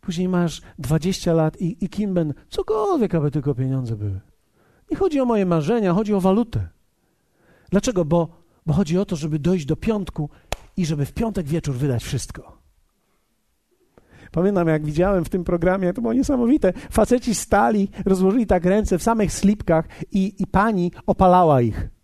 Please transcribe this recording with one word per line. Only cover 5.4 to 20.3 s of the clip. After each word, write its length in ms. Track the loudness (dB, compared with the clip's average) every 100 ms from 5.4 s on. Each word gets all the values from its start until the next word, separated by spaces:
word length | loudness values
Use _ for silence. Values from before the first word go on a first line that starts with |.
| 2
marzenia, 460 | 0 0 0 2
chodzi 220 | 0 0
o 60 | 0
walutę. 480 | 2 2 0 -4 -8 _ _ _ _ _ _ _ _ _ _
Dlaczego? 340 | 0 0 -2
Bo, 240 | 0 0 0 -6 _ _ -4
bo 60 |
chodzi 260 | -2 0 0
o 60 |
to, 120 | -2 -4
żeby 220 | -4 -2
dojść 280 | 0 0 -2
do 100 | -4
piątku 540 | -2 -2 -4 -8 -10 -10 _ -14 -10 -4
i 100 | -2
żeby 200 | 0 -2
w 60 |
piątek 340 | -2 -4 -2 -2
wieczór 280 | -2 -2
wydać 300 | -2 -2 -2
wszystko. 540 | -2 -6 -6 -14 -18 -20 _ _ _ _ _ _ _ _ _ _ _ _ _ _ _ -20 -8
Pamiętam, 380 | 0 2 2 2
jak 160 | 0
widziałem 400 | 0 0 2 2
w 40 | 0
tym 160 | -4
programie, 480 | -2 0 0 0 -2
to 80 | -2
było 140 | -2
niesamowite. 580 | 0 0 0 2 4 2 -2 -4
Faceci 440 | 0 2 2 0
stali, 540 | -4 0 2 4 2 0 -2
rozłożyli 420 | 0 2 4 2 2
tak 180 | 2
ręce 340 | 2 0 0 0
w 40 |
samych 300 | 0 0 0
slipkach 560 | 2 0 0 2 0 0 -10 -6
i, 300 | -2 -2